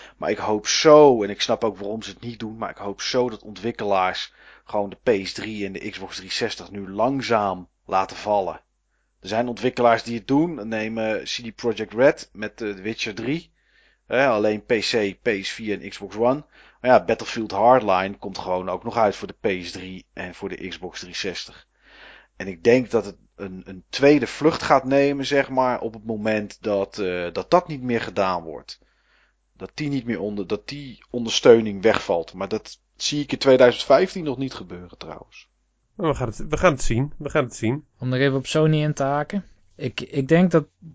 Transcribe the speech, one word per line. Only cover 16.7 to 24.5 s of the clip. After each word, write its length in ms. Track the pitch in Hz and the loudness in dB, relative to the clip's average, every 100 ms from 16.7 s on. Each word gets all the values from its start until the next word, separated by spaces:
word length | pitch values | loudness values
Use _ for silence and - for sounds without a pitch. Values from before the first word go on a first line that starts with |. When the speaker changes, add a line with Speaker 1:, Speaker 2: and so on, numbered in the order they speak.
| _ | _
Speaker 1:
Maar 100 | 123 | 4
ja, 140 | 123 | 4
Battlefield 460 | 92 113 113 - 107 | 4 -2 -4 -8 -6
Hardline 680 | 98 113 131 107 92 95 101 | 2 6 6 6 2 0 -6
komt 200 | 104 95 | -12 -10
gewoon 300 | 95 90 92 | -4 -4 -4
ook 160 | 92 | -6
nog 120 | 117 113 | -4 2
uit 200 | 107 98 | 2 0
voor 120 | 98 | -8
de 200 | - 113 | -6 -4
P 160 | 92 | -4
S 60 | 87 | -6
drie 360 | - 92 92 - | -12 -12 -14 -16
en 220 | - 92 | -14 -14
voor 140 | 85 98 | -12 -12
de 200 | 90 92 | -10 -12
Xbox 300 | 85 92 - | -12 -14 -14
driehonderdzestig. 680 | 87 87 98 85 - - _ _ _ - - - _ - | -14 -10 -8 -8 -12 -18 _ _ _ -20 -20 -20 _ -12
En 120 | 92 | -12
ik 160 | 87 | -2
denk 260 | 117 127 117 | 4 4 4
dat 140 | 113 | -2
het 120 | 101 95 _ - | -2 -8 _ -14
een, 260 | 98 92 | -14 -12
een 200 | - 92 - | -16 -18 -12
tweede 380 | - 139 147 117 | 2 6 6 2
vlucht 360 | - 147 | 0 0